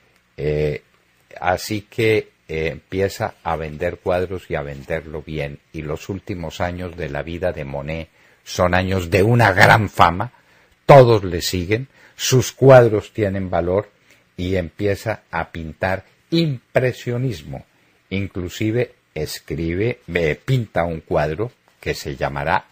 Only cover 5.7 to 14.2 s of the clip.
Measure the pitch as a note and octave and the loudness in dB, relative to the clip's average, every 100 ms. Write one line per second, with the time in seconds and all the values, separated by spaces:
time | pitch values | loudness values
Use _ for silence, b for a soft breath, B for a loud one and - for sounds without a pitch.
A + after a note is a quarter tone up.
5.7 | D#2+ D2+ D#2 - G2 - F2+ E2 - F2+ | -12 -8 -10 -8 -12 -10 -10 -10 -6 -6
6.7 | F2+ D#2 E2 D2+ C#2+ D2+ E2+ F2 D#2+ C#2 | -6 -10 -10 -8 -8 -8 -4 -4 -4 -8
7.7 | C#2+ C#2+ E2 D#2 b b b - - F2+ | -8 -8 -10 -10 b b b -10 -2 2
8.7 | F#2 F#2+ F#2+ E2+ F#2 G#2+ A#2+ G#2+ F#2 G#2 | 2 0 -2 0 2 4 4 4 6 6
9.7 | A2 G2+ - F2+ F2 B2 b b b b | 6 2 4 4 4 -6 b b b b
10.7 | b - C#3+ A#2+ A2 F#2+ E2+ - F#2 F2 | b 8 10 10 6 2 -4 -4 -4 -2
11.7 | A2 C3+ b b b - B2+ - - C3+ | -2 -4 b b b 2 2 2 4 8
12.7 | C3 A#2+ G#2 - - G2+ G2 F#2 F2+ F2 | 10 8 2 -4 -4 -2 -2 -2 -2 0
13.7 | F#2 - _ b b | -2 -2 _ b b